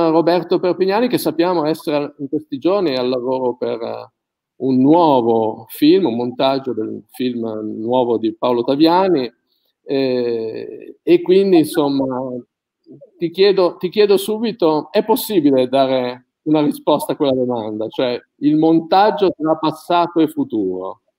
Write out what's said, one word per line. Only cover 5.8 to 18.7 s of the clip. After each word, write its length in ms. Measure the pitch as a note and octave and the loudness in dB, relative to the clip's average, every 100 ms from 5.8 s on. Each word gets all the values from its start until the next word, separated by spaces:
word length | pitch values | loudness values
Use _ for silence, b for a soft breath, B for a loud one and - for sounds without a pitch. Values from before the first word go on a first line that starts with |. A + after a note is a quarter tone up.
| D3 F#3+ D#3+ | 4 4 2
un 100 | A#2+ | -2
montaggio 560 | B2 A#2+ C3+ C3+ C3 | -4 -2 -2 0 -4
del 320 | A2 A2 G#2+ - | -6 -6 -10 -14
film 340 | - B2+ A#2 A2+ G#2+ G#2+ G#2+ | -6 -6 -4 -6 -8 -8 -8
nuovo 400 | A2+ B2+ A#2+ A2 | -2 0 0 0
di 160 | A2 | -2
Paolo 300 | G#2+ B2+ A#2+ | -2 -2 0
Taviani, 680 | A#2+ C#3 D#3+ F3 F#3+ D#3+ B2 - _ _ _ _ | 0 2 2 4 2 0 -2 -10 _ _ _ _
eh, 1120 | - C#3 C3+ B2+ A#2+ A#2 A2+ A2+ A2+ A2+ A2 - | -6 -2 0 -2 -2 -4 -6 -8 -12 -14 -20 -8
e 220 | - F4 | 2 2
quindi, 360 | E3+ F#3 G3 F3 | 4 2 4 4
insomma, 760 | D3+ E3 C#3+ C#3 C3+ B2+ C3 B2 B2 _ _ _ _ - - _ | 4 0 0 0 -2 -6 -8 -10 -14 _ _ _ _ -20 -20 _
ti 120 | E3+ | -6
chiedo, 460 | F3 G3+ F#3+ F3 - | 2 2 4 2 0
ti 120 | F3+ | -4
chiedo 280 | G#3 G#3 G3 | 0 2 2
subito, 760 | G3 G#3+ A#3 F#3+ D#3+ D3+ - | 0 -4 -4 0 0 0 -2
è 140 | G#3 | -2
possibile 640 | A3 A3 - G3+ C#3+ C3 B2+ | 0 -2 0 0 2 2 2
dare 580 | C3 C3+ C3 B2 B2+ _ _ | 2 2 0 -4 -8 _ _
una 200 | D#3 D#3 | -2 0
risposta 500 | D3 D3 - D3 - | 0 -2 -2 0 -2
a 40 | C#3 | -2
quella 160 | C#3+ | 0
domanda? 560 | C3 B2 A#2+ G#2+ G#2+ A2 | 0 -2 -4 -6 -8 -8
Cioè, 320 | - B2+ A#2+ - _ | -4 -4 -4 -10 _
il 200 | C#3+ D3+ | 0 2
montaggio 720 | D#3+ | 4